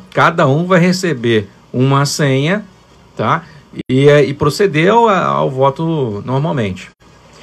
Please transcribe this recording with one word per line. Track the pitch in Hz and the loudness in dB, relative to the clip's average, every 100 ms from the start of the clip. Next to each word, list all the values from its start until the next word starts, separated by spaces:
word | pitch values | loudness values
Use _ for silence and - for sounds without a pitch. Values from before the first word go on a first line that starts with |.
| - | -6
Cada | - 147 170 147 | 0 0 2 2
um | 143 180 | 0 2
vai | 185 | 2
receber | 170 180 180 131 117 113 101 - _ | 2 0 -2 -2 0 0 -2 -10 _
uma | 123 135 139 139 | -2 2 2 0
senha, | - 143 135 147 208 - - _ - - - | -2 0 0 0 -4 -6 -20 _ -20 -14 -6
tá? | 110 160 - - - - - | -2 -2 -4 -20 -18 -12 -4
E, | 131 143 | 2 4
é, | 147 | 4
e | 135 | 2
proceder | 139 147 143 202 151 175 | -2 -2 0 -2 0 2
ao, | 226 233 | 2 2
ao | 185 139 139 151 | 2 0 -2 -2
voto | 131 135 135 165 160 123 104 101 | 0 0 0 -4 -2 -4 -6 -6
normalmente. | 131 156 156 104 92 - _ _ - _ - | -4 -2 -4 -4 -6 -14 _ _ -20 _ -20